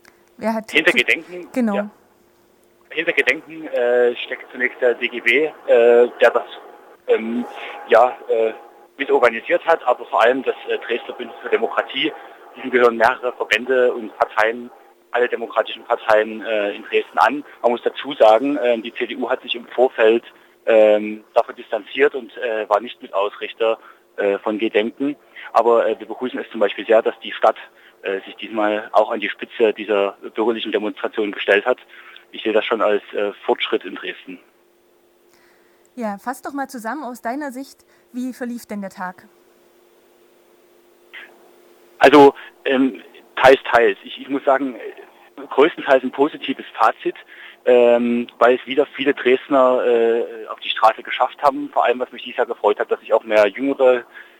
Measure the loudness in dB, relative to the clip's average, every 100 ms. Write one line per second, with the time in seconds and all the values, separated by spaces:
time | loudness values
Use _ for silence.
0 | _ _ _ -8 -6 -6 -4 0 0 0
1 | 0 -2 -4 -16 -10 -4 -2 -2 -6 -12
2 | _ _ _ _ _ _ _ _ _ -6
3 | -2 0 0 -2 -6 -16 -8 -2 0 2
4 | 2 0 -8 -12 -14 -6 -4 0 0 0
5 | -4 -4 0 0 0 -6 2 4 6 6
6 | 4 4 2 2 -4 -12 -20 -20 -20 _
7 | -2 -2 -2 -6 -8 -10 -14 -16 2 4
8 | 4 0 -4 -2 -2 -4 -16 _ _ -12
9 | -2 2 2 0 -4 -4 0 -2 0 -4
10 | -2 0 2 2 -2 -6 -6 -8 -6 -8
11 | -8 -14 -14 -14 -4 0 0 -2 -4 -6
12 | -6 -8 -16 -20 -20 -16 -2 2 4 4
13 | 2 0 -4 -6 -2 -2 0 2 2 0
14 | -8 -4 -2 0 -2 -2 -10 -20 _ _
15 | _ -2 -2 -2 -4 -4 -4 -8 -6 -4
16 | 2 2 2 -6 -6 -4 -4 -6 -4 -4
17 | -2 0 0 0 -8 -4 -2 0 -4 -6
18 | -10 2 6 6 2 -2 0 -2 -4 -8
19 | -8 -6 -6 -6 -6 -10 -8 0 0 4
20 | 4 4 -2 -14 _ _ 2 6 6 4
21 | 0 -10 -4 -2 -2 -8 -10 -8 -8 0
22 | 0 0 -10 -10 -6 -4 0 -2 -2 -12
23 | -8 -4 -4 -4 -12 -2 -2 -2 -8 _
24 | _ -4 -2 -2 -4 -4 -2 -2 -2 -4
25 | -8 -8 _ -20 -2 0 4 2 2 -4
26 | -8 -10 -8 -10 -10 -2 -2 -2 2 2
27 | 2 -6 -12 0 0 0 -8 _ _ _
28 | -8 -8 -8 -16 -10 -4 -2 -2 0 0
29 | 0 -2 -8 -10 -12 0 0 0 -2 0
30 | 0 -4 -12 -4 -2 -2 -4 -4 -4 -6
31 | -8 -4 -6 -4 0 0 2 -4 -6 -20
32 | -20 -20 _ -10 -2 -2 -2 -2 0 -2
33 | -4 -6 -6 -6 -4 -4 -2 -4 -6 -12
34 | -12 -14 -18 -20 _ _ _ _ _ _
35 | _ _ _ _ _ _ _ _ _ -10
36 | -8 -8 -10 -10 -10 -10 -10 -10 -10 -10
37 | -10 -10 -8 -8 -8 -10 -14 -20 _ _
38 | _ -10 -10 -8 -10 -10 -12 -12 -12 -12
39 | -12 -14 -20 _ _ _ _ _ _ _
40 | _ _ _ _ _ _ _ _ _ _
41 | _ -20 -20 _ _ _ _ _ _ _
42 | 6 10 8 6 -6 _ -2 0 0 -2
43 | -14 -20 _ 2 4 4 4 2 2 0
44 | -8 -16 -8 -4 0 0 -2 -8 -14 -16
45 | -20 _ _ -20 -6 2 2 2 0 2
46 | 2 0 -2 -2 -10 -10 -12 0 0 0
47 | -6 -10 -16 -20 -20 -6 2 6 6 4
48 | 2 -2 -4 _ 2 2 0 -2 -2 -2
49 | -2 0 2 0 2 2 4 2 2 2
50 | 2 0 -4 -10 -14 -12 -8 0 0 0
51 | -6 -4 -4 -4 -8 -6 -6 -2 -2 -2
52 | -6 -12 -12 -6 -6 -2 -2 -2 -4 -6
53 | -2 -2 2 2 2 0 -4 2 2 2
54 | -2 -18 -20 _